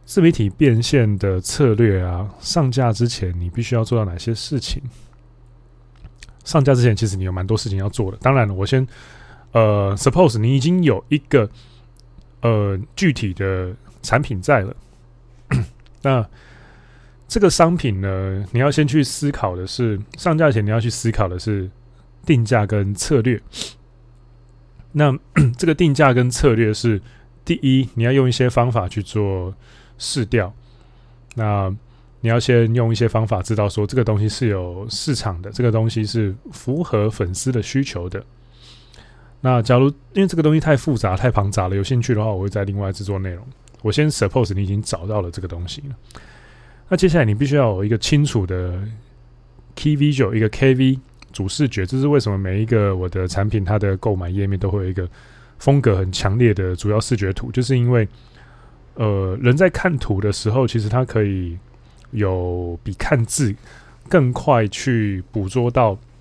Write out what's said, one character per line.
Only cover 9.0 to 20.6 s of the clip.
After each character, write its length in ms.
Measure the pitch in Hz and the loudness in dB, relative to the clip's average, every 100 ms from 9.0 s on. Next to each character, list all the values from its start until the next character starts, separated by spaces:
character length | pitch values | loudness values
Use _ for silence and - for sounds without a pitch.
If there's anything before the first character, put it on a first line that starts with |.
| - - - - - | -20 -20 -20 -20 -2
呃， 420 | 117 107 104 98 104 | 2 4 4 2 0
suppose 420 | 131 120 165 110 | 2 4 4 4
你 180 | 113 135 | 2 2
已 20 | |
经 240 | 147 185 | 2 2
有 220 | 156 95 - | 2 0 0
一 100 | 147 - | -4 2
个， 200 | 135 104 - - - - - - - - - | 0 0 -6 -20 -20 -20 -20 -20 -20 -20 -4
呃， 400 | 117 110 101 95 - - | 0 0 0 -4 -8 -2
具 160 | 185 | 0
体 220 | 123 104 | 0 -4
的 420 | 92 98 92 90 104 - - | -4 -4 -4 -6 -10 -18 -14
产 180 | - 127 | -2 -2
品 180 | - 98 | 0 -4
在 200 | 151 127 | 0 0
了。 120 | 95 - - - - - - - - | 0 -10 -20 -20 -20 -20 -20 -16 -4
<clears throat> 500 | 131 - - - - | -4 -4 -10 -20 -4
那 240 | 139 127 107 - - - - - - - - - - | 0 0 0 -8 -20 -20 -20 -20 -20 -20 -20 -20 -4
这 100 | 233 | 2
个 120 | 196 | 4
商 260 | - 165 175 | 4 2 2
品 240 | 131 95 | -2 -2
呢， 440 | 98 95 95 95 92 | -4 -4 -4 -6 -4
你 60 | 117 | 0
要 120 | 143 | 0
先 180 | 139 147 | 2 2
去 160 | 151 | 2
思 260 | 131 - 143 | 0 -2 -4
考 240 | 139 98 | -2 -4
的 120 | 90 92 | -4 -8
是， 340 | - 117 101 - - | -2 -2 -2 -8 -6
上 200 | 175 156 | -2 2
架 140 | 156 | 4
前 140 | 110 | 4